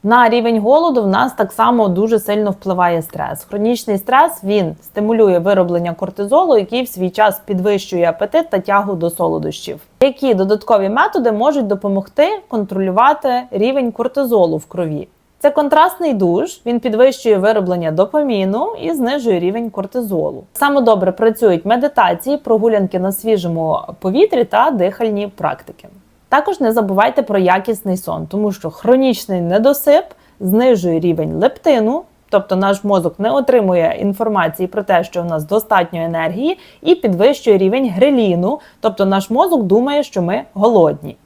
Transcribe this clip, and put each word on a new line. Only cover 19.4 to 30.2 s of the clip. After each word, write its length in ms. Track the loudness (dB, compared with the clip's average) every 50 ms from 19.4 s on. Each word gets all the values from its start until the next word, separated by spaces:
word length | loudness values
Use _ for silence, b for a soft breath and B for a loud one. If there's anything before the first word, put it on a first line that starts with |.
рівень 300 | 0 -2 -2 -2 -6 -8
кортизолу. 760 | -8 -8 -10 -6 -6 -6 -6 -2 -2 -2 -2 -4 -6 -8 -16 _ _
Саме 280 | -2 0 2 2 2
добре 320 | 4 4 4 4 2 -2 0
працюють 520 | 2 0 0 0 2 2 2 2 2 0
медитації, 720 | 0 0 0 0 0 2 2 2 2 0 -2 -2 -4 -4
прогулянки 640 | -4 _ 0 0 2 2 2 2 2 0 0 -2 -4
на 140 | -4 -4 -4
свіжому 680 | -4 -2 -2 -2 0 0 -4 -4 -2 -2 -2 -2 -4 -4 -10 -18 _
повітрі 460 | -6 -2 2 2 2 2 2 0 -2
та 260 | 0 2 2 2 2
дихальні 580 | 2 0 -2 -2 -2 -2 -4 -4 -2 -4 -6 -8
практики. 600 | -10 -6 -6 -6 -6 -6 -14 -20 -20 _ -20 -20 _ -20 _ _ _ _ _ _
Також 320 | 0 0 0 0 -4 0
не 120 | 0 0 2
забувайте 500 | 0 0 0 2 2 2 2 2 -2 -2
про 160 | 0 0 0
якісний 580 | 2 2 2 0 0 -4 -6 -6 -4 -4 -4
сон, 300 | -4 -4 -8 -8 -8 -8
тому 260 | -8 -6 -4 -2 -2 -4
що 180 | -6 -10 -12
хронічний 680 | -12 -6 0 2 2 4 4 0 0 -2 -4 -6 -4 -4
недосип 640 | -2 0 0 2 4 2 2 2 2 4 4 4 2 -2 -18 b